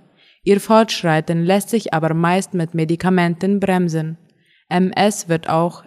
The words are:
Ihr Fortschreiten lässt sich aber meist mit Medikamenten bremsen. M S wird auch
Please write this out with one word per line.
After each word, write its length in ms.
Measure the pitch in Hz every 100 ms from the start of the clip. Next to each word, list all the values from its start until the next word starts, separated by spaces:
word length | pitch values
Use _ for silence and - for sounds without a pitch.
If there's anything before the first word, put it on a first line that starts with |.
| _ _ _ _ -
Ihr 140 | 202
Fortschreiten 840 | - 220 220 - 175 156 156 165
lässt 280 | 170 202 -
sich 240 | 233 -
aber 180 | 160 156
meist 400 | 160 170 185 190
mit 220 | 180 165
Medikamenten 840 | 165 160 170 180 185 175 170 190 202
bremsen. 580 | 190 185 175 160 160 160 _ _ _ _ -
M 240 | 175 185
S 340 | - 202 208 170
wird 180 | 165 -
auch 360 | 160 170 -